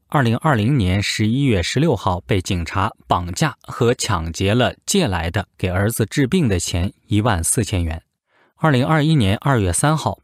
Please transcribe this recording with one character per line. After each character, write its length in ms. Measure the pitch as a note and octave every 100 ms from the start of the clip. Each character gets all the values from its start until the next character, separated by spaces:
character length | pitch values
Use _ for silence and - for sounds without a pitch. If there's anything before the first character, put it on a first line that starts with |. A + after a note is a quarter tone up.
| _
二 160 | D3+
零 120 | A#2 A#2+
二 160 | D#3+ B2+
零 200 | G#2 C#3+
年 280 | G#2 F#2+
十 240 | G#2 - G#2+
一 160 | B2+
月 180 | C#3+ G2
十 180 | F2 C3
六 160 | E3 B2
号 240 | G2+ F2+
被 200 | - G2+
警 240 | - F2+ D#2+
察 260 | G2 G2 - -
绑 260 | F#2+ F2
架 240 | - D#3 -
和 320 | - - A#2+
抢 400 | B2+ - F#2 E2
劫 220 | E2 F#2+ A#2
了 180 | A2 - -
借 180 | G3 D3
来 220 | F2 E2
的 180 | F2+ - _
给 140 | F#2
儿 220 | F2+ G2+
子 120 | A#2
治 220 | A2 - B2+
病 240 | F#3+ C3+
的 100 | F2+
钱 320 | - F2 F#2 - _
一 160 | G#2
万 220 | A2+ F#2
四 200 | D#2+ -
千 200 | G#2 F#2+
元。 180 | E2 D#2+ - _ _ _ _ _
二 160 | D#3+
零 120 | B2+
二 220 | C3 D#3+ D3
一 80 |
年 240 | D#3 F#2+ G#2+
二 220 | C#3+ B2+
月 120 | F#2+
三 240 | F2 C#3+ D#3
号 220 | A2+ F#2